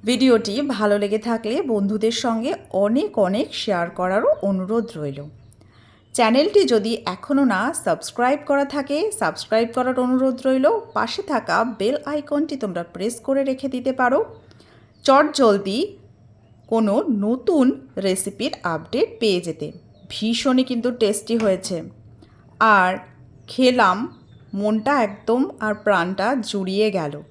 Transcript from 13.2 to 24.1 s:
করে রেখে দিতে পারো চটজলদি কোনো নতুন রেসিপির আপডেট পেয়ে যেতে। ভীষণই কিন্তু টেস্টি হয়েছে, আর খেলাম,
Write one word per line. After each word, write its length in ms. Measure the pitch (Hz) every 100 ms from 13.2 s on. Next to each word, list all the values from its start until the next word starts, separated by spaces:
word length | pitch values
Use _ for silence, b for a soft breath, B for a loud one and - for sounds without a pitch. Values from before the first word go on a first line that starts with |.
| -
করে 140 | 269 277
রেখে 180 | 262 277 254
দিতে 160 | 247 254
পারো 200 | 247 277 453 - b b b b b b -
চটজলদি 760 | 269 302 302 240 202 190 208 403 - - _ - - _ - -
কোনো 240 | 226 220 208 381 214 208
নতুন 400 | 254 - 330 254 - - - 190
রেসিপির 480 | 190 196 - 262 - 180
আপডেট 360 | 160 165 247 440 -
পেয়ে 200 | 220 180 170
যেতে। 200 | 156 147 - - - -
ভীষণই 520 | - 220 233 277 254 254
কিন্তু 200 | 247 240 247
টেস্টি 340 | 214 220 - 233
হয়েছে, 340 | 220 180 - 175 160 - - - b b b - 220 208
আর 140 | 185 190 - - - - -
খেলাম, 480 | - 254 254 202 190 285